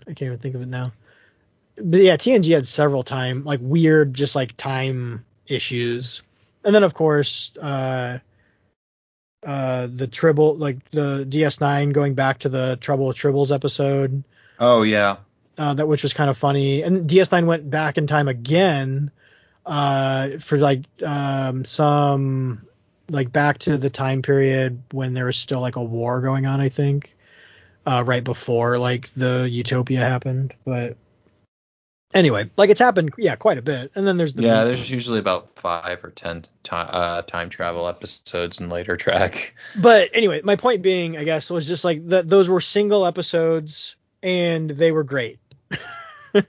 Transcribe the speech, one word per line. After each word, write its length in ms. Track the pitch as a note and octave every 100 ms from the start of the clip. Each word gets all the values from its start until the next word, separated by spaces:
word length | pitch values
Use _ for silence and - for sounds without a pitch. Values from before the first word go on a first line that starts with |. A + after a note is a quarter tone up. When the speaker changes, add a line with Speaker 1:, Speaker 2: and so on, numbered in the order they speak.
Speaker 1:
I 100 | -
can't 100 | D3
even 160 | C3 A#2
think 160 | C3+
of 80 | B2+
it 60 | B2+
now. 240 | B2+ B2 - _ _ _ _ _ _ _ -
But 180 | F#3 F#3
yeah, 140 | F#3+ D#3
T 160 | A#3+
N 100 | A#3
G 100 | E3
had 140 | D#3 B2+
several 380 | - D3 C#3
time, 400 | B2+ C3+ B2+ B2+
like, 160 | D3 C3+
weird, 500 | B2+ E3 D#3 D#3 C#3
just, 220 | C3 C#3
like, 220 | C#3+ B2 -
time 680 | C#3 C3 C3 B2+ A#2+ A#2 - _ -
issues. 760 | B2+ - A#2+ A#2 A#2+ B2+ - _ _ _ _
And 100 | G#3
then, 80 | G#3
of 100 | F#3
course, 640 | - D#3 D3 C#3 - - -
uh, 640 | D3 C3+ C3 B2+ B2 B2+ _ _ _ _ _ _ _ _ _ _ _ _ D3
uh, 400 | C#3 C3 B2+ B2
the 220 | B2 B2+
Tribble, 480 | - E3 D3 D#3 D3
like, 340 | C#3+ C3 -
the 340 | D3+ C#3+ C#3
D 200 | C3+ D3+
S 160 | D3+ -
nine 300 | C#3+ C#3+ C#3+
going 240 | C#3+ C#3+
back 260 | C3 C3+ C3
to 80 | C3+
the 280 | C3 B2+ B2+
Trouble 260 | - C#3 C3+
with 100 | -
Tribbles 380 | D3 C#3 C#3
episode. 680 | C#3 C#3 - C#3 C#3 C3+ C#3 - _ _ -
Speaker 2:
Oh, 240 | A#2+ A#2
yeah. 360 | G#2+ G#2 G2+ G2 - _ _ -
Speaker 1:
Uh, 180 | D3
that, 120 | C#3 D#3
which 160 | D3
was 100 | C#3
kinda 220 | - C#3
funny. 480 | C3 C#3+ C#3 C#3 C#3
And 260 | E3+ F#3 D3+
D 120 | F#3
S 100 | F3+
nine 160 | F3+ E3+
went 240 | E3 D3
back 260 | D#3 D3+ E3
in 120 | D3
time 180 | D3+ C#3
again, 840 | B2 A#2+ E3 F#3+ C#3 C3+ C3+ D3 _ _ _ _ _
uh, 640 | D3 D3 C#3 C3+ C3+ C3+ C#3 D#3
for, 180 | - C#3+
like, 240 | C#3+ C3 - - E3+
um, 580 | C#3+ C#3 C#3 C3 C3
some, 960 | C3 - D3 D3 C#3+ C#3 C3+ C3 B2+ A2+ - _ _ _ -
like, 220 | C#3+ B2
back 280 | D3+ D3 -
to 200 | F3 C#3+
the 100 | C3+
time 340 | - C3+ C3+
period 600 | C3 C#3 C3+ C3 C3 B2 -
when 240 | C3+ B2+
there 120 | B2+ B2
was 100 | -
still, 240 | - C3
like, 160 | B2 B2
a 60 |
war 380 | A#2 A#2 A#2+ B2
going 240 | C3 C3+
on, 160 | C3+ C#3
I 80 | C3+
think, 480 | - C#3+ C#3+ - _ _ _ - - _ _ C#3
uh, 160 | B2
right 200 | A#2+ B2
before, 540 | B2+ C3 - A#2 A#2+ B2
like, 320 | B2 B2 - C3
the 320 | B2+ B2+ B2+
Utopia 520 | A#2+ A#2 B2+ B2 B2+
happened. 540 | A#2+ B2 C3+ C3 C3+ -
But 320 | C3+ B2 A#2+ - _ _ _ _ _ _ _ _ _ _ _
anyway, 380 | F#3+ D#3 G#2 G#2+ -
like, 120 | G3+
it's 100 | G#3
happened, 340 | B3 F#3+ D#3 -
yeah, 200 | F#3+ A2+
quite 200 | A3 C3+
a 60 |
bit. 300 | C3 C3 C3+
And 120 | G3 G3
then 100 | F3
there's 160 | D#3
the 80 | B2+
Speaker 2:
Yeah, 220 | A2+ A2+
Speaker 1:
movie. 100 | A#2
Speaker 2:
there's 160 | B2+ A#2+
usually 300 | B2+ A#2+ A2
about 340 | F#2+ F2+ - -
five 480 | F2 E2+ F2 F2
or 60 | F2
ten 320 | - - E2+ - _
ti-, 80 | -
uh, 500 | E2+ E2+ F2+ F2 F2
time 260 | - E2+ F2
travel 400 | - F2 E2+ F2
episodes 720 | F2 - - - F2 F2 -
in 80 | F2
later 300 | F2 F#2+ G#2+
track. 560 | - F2+ F#2+ - - - -
Speaker 1:
But 360 | G#3 A#3 G#3+ F3
anyway, 300 | A3+ G3+ D3+
my 140 | G3 G3+
point 260 | B3 G3+
being, 340 | F#3+ F#3 E3 D#3+
I 80 |
guess, 260 | D3+ D#3 -
was 160 | E3+ C#3+
just, 180 | F3
like, 220 | F3+ D#3 E3+
that 200 | F#3 E3
those 200 | G3 F3+
were 120 | F3+
single 460 | - G#3 G#3 G#3 F3+
episodes 920 | F3 E3+ E3+ E3 D#3+ D#3 - - - _ _
and 460 | F#3 F3+ F3 E3 D#3
they 240 | C#3+ E3
were 120 | D#3
great. 340 | C3+ C#3 A2+ - _ - -
<laughs> 80 | - - - - - - G3+